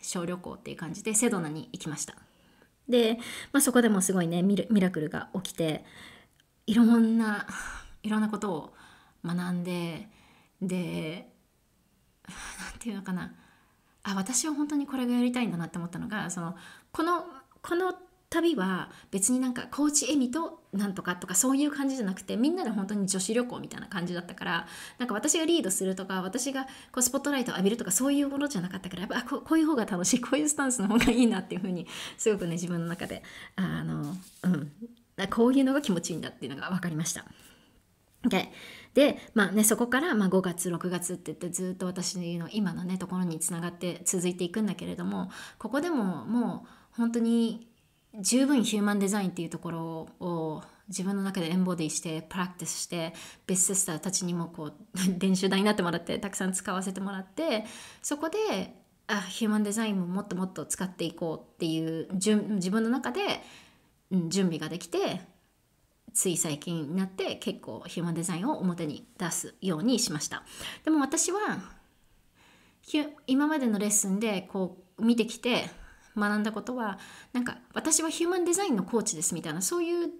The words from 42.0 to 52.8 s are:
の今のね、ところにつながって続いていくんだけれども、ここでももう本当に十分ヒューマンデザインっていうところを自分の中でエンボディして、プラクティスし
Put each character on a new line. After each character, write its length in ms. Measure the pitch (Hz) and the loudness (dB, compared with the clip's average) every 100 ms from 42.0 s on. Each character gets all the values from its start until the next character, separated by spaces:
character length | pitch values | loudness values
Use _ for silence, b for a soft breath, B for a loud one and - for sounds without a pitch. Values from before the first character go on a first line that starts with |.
| 180 180 170 170 | -4 -4 -4 -4
の 100 | 170 | -4
今 240 | 208 190 | -2 -2
の 100 | 165 | -2
ね、 160 | 180 185 | -4 -4
と 80 | 196 | -2
こ 100 | 185 | -2
ろ 60 | |
に 160 | 180 160 | -2 -2
つ 120 | - | -4
な 80 | 170 | -4
が 100 | 170 | -6
っ 20 | |
て 300 | 175 180 165 175 | -6 -6 -4 0
続 220 | 190 180 | 2 2
い 80 | 180 | 0
て 80 | |
い 80 | 175 | -2
く 100 | 175 | 0
ん 60 | 214 | 0
だ 80 | 170 | -2
け 100 | 170 | -6
れ 100 | 175 | -4
ど 80 | |
も、 280 | 180 202 185 B B B | -4 -4 -4 B B B
こ 120 | 214 | -4
こ 120 | 254 | -2
で 80 | 330 | 0
も 360 | 302 196 156 120 | 2 0 -2 0
も 400 | 240 214 165 - | 0 0 -2 -10
う 300 | - _ - | -20 _ 0
本 180 | 233 | 0
当 60 | 233 | 2
に 500 | 233 233 233 - - _ _ _ _ 220 | 4 4 4 0 -12 _ _ _ _ -6
十 300 | 190 247 277 | 2 4 6
分 160 | 285 | 6
ヒ 140 | 208 214 | 4 2
ュ 20 | |
ー 40 | |
マ 100 | 202 | 2
ン 60 | 208 | 4
デ 80 | 196 | 2
ザ 140 | 208 | 2
イ 60 | 190 | 0
ン 20 | |
っ 40 | |
て 80 | 175 | -2
い 40 | 165 | -6
う 40 | |
と 100 | 165 | -6
こ 120 | 170 | -6
ろ 80 | 165 165 160 160 - | -6 -4 -6 -10 -8
を 440 | 180 170 160 151 B B - | -4 -2 -2 -4 B B -12
自 160 | 185 | -4
分 120 | 185 202 | -2 0
の 60 | |
中 200 | 196 190 | 0 -2
で 100 | 165 | 0
エ 40 | 185 | 2
ン 80 | |
ボ 120 | 185 170 | 2 2
デ 100 | 156 | -2
ィ 40 | |
し 100 | - | -2
て、 260 | 170 160 160 | -4 -6 -6
プ 100 | 185 | -4
ラ 100 | 180 | -4
ク 100 | 180 | -4
テ 80 | 165 | -8
ィ 20 | |
ス 40 | |
し 140 | - | -6